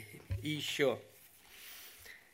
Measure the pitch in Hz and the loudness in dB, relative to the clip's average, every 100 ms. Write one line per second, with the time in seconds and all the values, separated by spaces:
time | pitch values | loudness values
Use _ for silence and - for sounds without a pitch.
0 | - - - - 151 151 - - 139 110 | -8 -12 -6 -4 0 0 0 6 6 6
1 | - - - - - - - - - - | -2 -18 -20 -20 -20 -16 -14 -14 -14 -14
2 | - - - | -14 -16 -18